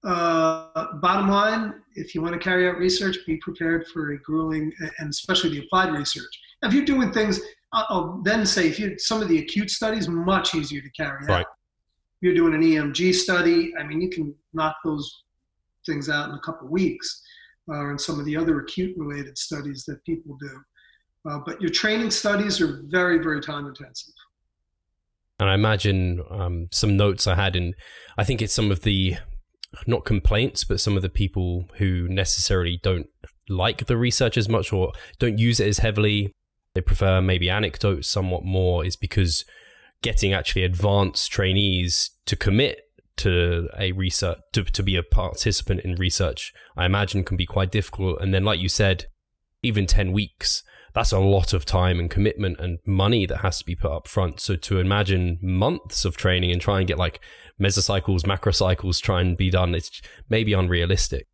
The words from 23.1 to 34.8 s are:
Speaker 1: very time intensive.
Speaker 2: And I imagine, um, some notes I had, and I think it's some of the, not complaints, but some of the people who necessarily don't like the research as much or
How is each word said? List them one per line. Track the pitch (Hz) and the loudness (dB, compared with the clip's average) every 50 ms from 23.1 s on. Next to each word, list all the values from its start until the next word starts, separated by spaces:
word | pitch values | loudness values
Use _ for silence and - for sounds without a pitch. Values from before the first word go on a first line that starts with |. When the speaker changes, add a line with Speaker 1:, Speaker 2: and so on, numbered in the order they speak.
| 170 165 | 2 2
Speaker 1:
very | 165 165 156 147 | 0 0 -4 -4
time | - - 151 143 143 | -6 -8 -10 -10 -10
intensive. | 139 131 - 139 - _ - - - _ _ - _ _ _ _ _ _ _ _ _ _ _ _ _ _ _ _ _ _ _ _ _ _ _ | -12 -14 -16 -20 -18 _ -20 -20 -20 _ _ -20 _ _ _ _ _ _ _ _ _ _ _ _ _ _ _ _ _ _ _ _ _ _ _
Speaker 2:
And | 98 98 | 0 2
I | 98 | 4
imagine, | 98 104 110 107 98 - 104 98 92 92 90 90 85 82 - | 4 4 4 2 2 2 2 2 2 2 0 -2 -4 -6 -8
um, | 90 95 95 87 87 85 85 85 | -6 -4 -4 -4 -4 -4 -6 -4
some | - - - 104 101 98 | -2 0 2 4 4 4
notes | 104 101 95 - - | 4 4 2 2 0
I | 104 90 | 2 2
had, | 87 101 95 92 | 2 2 0 0
and | 92 87 85 - - - - - - - - - - | -2 -2 -4 -6 -8 -14 -20 -20 -20 -20 -12 -4 -2
I | 101 | 0
think | 92 135 107 | 0 0 -2
it's | 110 98 - | 0 0 0
some | - 110 104 | 2 2 2
of | 98 90 | 0 2
the, | - 110 101 95 92 92 87 - - - - - - _ _ _ - _ - - - - | 2 2 2 4 2 2 0 -2 -6 -12 -14 -14 -14 _ _ _ -20 _ -16 -10 -2 -2
not | 120 - - | -2 -2 0
complaints, | - 113 101 - - 110 107 120 135 - - - | 0 0 2 4 4 4 4 2 0 0 -4 -2
but | - 98 90 | -2 0 0
some | - 107 101 | 0 2 2
of | 98 | 0
the | 92 92 | 0 0
people | - - 104 92 - 95 92 90 87 90 87 - - - | 0 0 0 0 0 -2 -2 -2 -2 -4 -6 -8 -4 -2
who | 101 95 92 90 87 90 | -2 0 0 0 -2 -2
necessarily | 92 95 95 90 - - - - 107 92 90 87 87 85 - | -2 -2 0 0 0 0 2 2 2 2 2 0 -4 -2 0
don't | 98 92 87 76 - _ _ - - _ _ _ - | 0 0 0 -2 -8 _ _ -20 -20 _ _ _ -6
like | 98 92 90 113 117 - 117 - | -2 0 0 0 0 -2 -2 0
the | 123 117 | 0 2
research | 120 123 117 - 135 113 - 127 | 2 2 2 2 2 2 2 2
as | 107 101 | 0 2
much | 113 107 87 - | 2 0 0 0
or | - 95 | 0 0